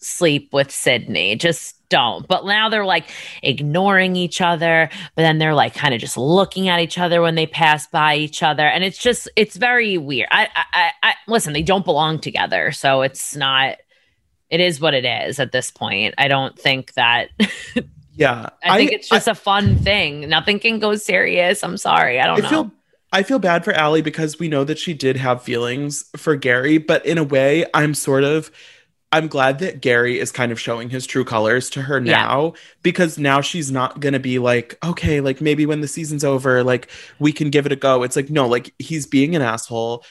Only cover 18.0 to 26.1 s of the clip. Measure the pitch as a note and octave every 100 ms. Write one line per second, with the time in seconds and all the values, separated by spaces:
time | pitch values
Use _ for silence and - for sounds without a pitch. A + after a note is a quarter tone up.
18 | - D3+ C#3 A#2 A2+ - F3 G3 G#3+ G#3+
19 | - D4+ A#3 G3 - G3+ G3+ - G3 G3+
20 | D#3 D3 D3 D#3+ F#3 G3+ A3+ A3 G#3 G#3
21 | - F#3 F3+ F3 F3 G3 E3+ F#3+ E3+ E3
22 | D#3 B2 E3 E3+ - D#4 A#3 - _ _
23 | _ F#3+ G3 C4+ F#3 E3+ F3 E3 D3+ D#3+
24 | D3+ D3 D#3 - E3+ C#3+ C#3 D3+ - D3
25 | C3 C3 C3 B2 - A#2+ A#2+ B2+ D3 C#3+
26 | -